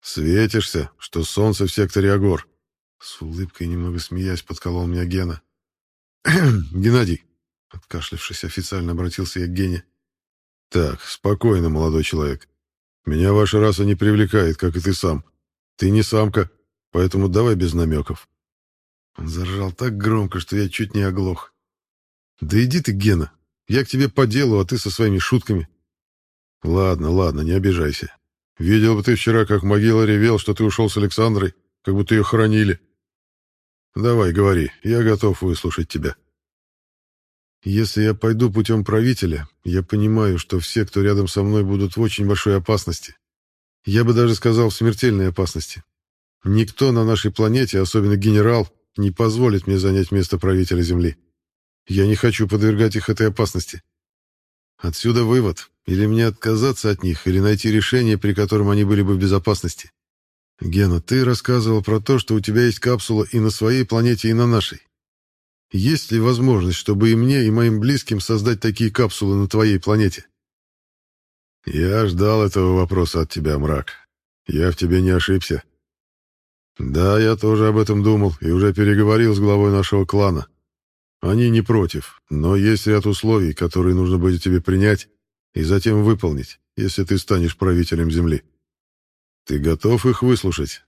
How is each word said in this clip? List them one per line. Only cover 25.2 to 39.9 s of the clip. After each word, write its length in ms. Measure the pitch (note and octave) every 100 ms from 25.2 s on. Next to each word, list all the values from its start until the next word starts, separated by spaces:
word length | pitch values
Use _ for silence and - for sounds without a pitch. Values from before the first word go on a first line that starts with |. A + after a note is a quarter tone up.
| - B2 - G2 D#2 _ _ _ _ _ _ _ _ _
«Ладно, 480 | - F2 F#2+ E2+ D#2
ладно, 300 | F2+ F2 C#2+
не 120 | D2+
обижайся. 640 | F#2 F#2+ F2 D2+ C#2 - - _ _ _ _
Видел 360 | E2 G#2+ A2
бы 80 | G#2+
ты 140 | G#2 A2+
вчера, 280 | - A2+
как 200 | G#2+ G#2
Могила 400 | F#2+ G#2 A2 A2
ревел, 340 | A2 G#2 A2+ A2
что 160 | -
ты 80 | G2
ушёл 260 | A2 G2 A2
с 80 | -
Александрой, 580 | G2+ - A2+ G#2 F#2+ - _ _
как 120 | -
будто 200 | G2 G2+
её 80 | A2+
хоронили. 560 | G2+ A2+ A2 G#2+ G#2 F#2 _ _ _ _ _ _ _ _ _ _ _ -
Давай, 360 | A2+ A#2+ F#2+
говори, 380 | E2+ G2 F2+ D2 -
я 180 | A#2 A#2
готов 400 | A2+ G#2 G#2+ F#2
выслушать 460 | F#2 E2 F2 - E2
тебя». 260 | D#2 D2 - _ _ _ _ _ _ _ _ _ _ _ _ _ _
«Если 400 | F#2+ G2+ A2 -
я 120 | G#2+
пойду 360 | G#2 A2 A2+ A#2+
путём 340 | G2+ G#2+ A2+
правителя, 600 | G2 G#2+ A#2+ B2 F2+ D#2 D2 _
я 180 | - F2+
понимаю, 560 | F2